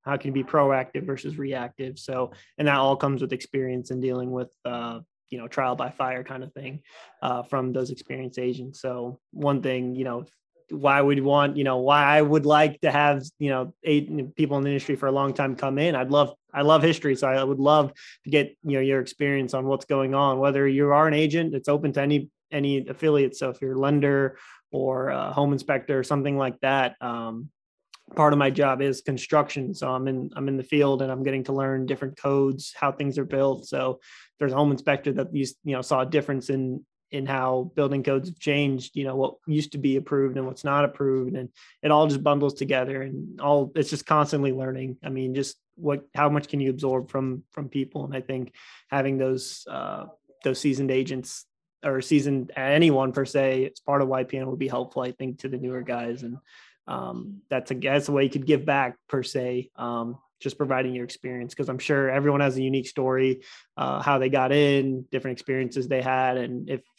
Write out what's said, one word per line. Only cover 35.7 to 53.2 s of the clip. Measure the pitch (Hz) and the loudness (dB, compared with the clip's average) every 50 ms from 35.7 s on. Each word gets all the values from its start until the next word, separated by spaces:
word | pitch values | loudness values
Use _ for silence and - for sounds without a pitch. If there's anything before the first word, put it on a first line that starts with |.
| 135 | -4
know, | 123 | -4
saw | 120 - 147 131 | -2 0 0 0
a | 131 | 0
difference | 127 151 147 135 147 139 131 123 - | 2 0 0 0 0 -2 -4 -2 -2
in, | 135 135 131 131 127 147 - _ _ _ _ _ | -2 -2 -2 -4 -6 -8 -12 _ _ _ _ _
in | - 143 135 | -8 -6 -4
how | 135 135 131 131 131 127 127 127 127 - | -4 -2 -2 0 0 0 -2 -2 -2 -2
building | 156 143 135 143 139 | 0 0 0 0 0
codes | 127 143 135 135 135 180 | 0 0 0 0 -2 -4
have | 170 - | -10 -4
changed, | - 151 143 143 143 139 135 127 131 - - | -2 0 2 2 2 0 0 -2 -6 -8 -8
you | 143 139 | -6 -6
know, | 131 131 | -4 -2
what | 135 135 131 - - _ | -2 -2 -2 -4 -6 _
used | 160 151 151 147 147 | -2 0 0 -2 -2
to | - 143 | -4 -2
be | 135 139 135 | 0 0 0
approved | 135 135 - 143 139 139 135 127 | 0 0 0 0 0 0 0 -2
and | 135 131 | -4 -6
what's | 131 127 - - | -6 -8 -6 -2
not | 143 139 143 143 | 0 2 2 2
approved. | 139 143 - 143 135 131 131 127 127 123 | 2 0 -2 0 0 0 0 -2 -2 -4
And | 131 127 123 - - - - _ _ | -6 -8 -10 -14 -20 -20 -20 _ _
it | - 151 | 2 4
all | 147 151 156 156 | 6 6 6 4
just | 143 135 | 2 2
bundles | - 147 143 143 143 139 139 | 2 2 2 4 2 0 0
together | - 143 135 139 131 127 135 135 135 | -2 -2 0 0 0 0 -2 -4 -6
and | 131 135 131 139 156 - - - | -6 -8 -8 -10 -10 -12 -10 -2
all, | 143 143 147 143 135 127 - | 2 4 4 4 2 2 0
it's | 160 135 - | -2 -2 -2
just | 156 - - | -4 -6 0
constantly | - 156 151 147 143 156 147 139 139 | 2 4 4 4 2 0 0 0 0
learning. | 131 131 131 131 127 131 131 131 127 - - | -2 -2 -4 -6 -6 -6 -8 -10 -10 -10 -10
I | 139 | -8
mean, | 135 131 131 127 | -6 -4 -4 -4
just | 127 139 135 139 - - _ _ _ | -4 -4 -4 -6 -8 -14 _ _ _
what, | - 165 147 143 139 139 _ - | -6 -4 -2 -2 -4 -6 _ -2
how | 139 147 147 | 0 2 2
much | 147 147 147 - | 2 0 -2 -2
can | - 143 | -4 -2
you | 135 135 | 0 -2
absorb | 127 - 139 131 131 127 123 - | -2 -2 -2 0 0 -2 -2 -4
from, | - 135 135 131 127 - - _ | -4 -4 -4 -4 -6 -8 -12 _
from | _ 156 143 135 | _ -12 -12 -6
people? | - 139 131 131 - 151 143 | -6 -6 -6 -6 -6 -10 -8
And | 143 135 | -8 -8
I | 131 | -8
think | 127 - 135 131 127 127 - - - - - - _ _ | -8 -6 -8 -8 -8 -10 -14 -20 -20 -20 -20 -20 _ _
having | 139 139 135 139 135 131 | -2 0 0 0 0 0
those, | 131 131 131 131 - - - - - - | 0 0 0 -2 -4 -8 -12 -14 -14 -12
uh, | - - - 50 50 - - - - _ _ _ _ _ | -10 -8 -8 -8 -8 -10 -12 -14 -18 _ _ _ _ _
those | - 135 131 127 | -4 -4 -2 0
seasoned | - 147 131 135 139 131 | 0 -2 0 0 -2 0
agents | 131 131 135 135 135 131 123 - - - - _ _ _ _ _ _ _ - | 0 0 -2 -2 -6 -8 -8 -10 -14 -16 -18 _ _ _ _ _ _ _ -4
or | 143 135 131 | -4 -4 -4
seasoned | 127 - 160 143 143 143 139 135 123 - - | 0 2 2 4 4 2 0 -2 -2 -4 -6
anyone | 139 131 135 143 156 170 160 143 131 135 131 | -4 0 4 6 6 8 6 6 4 2 2
per | 123 139 | 0 -2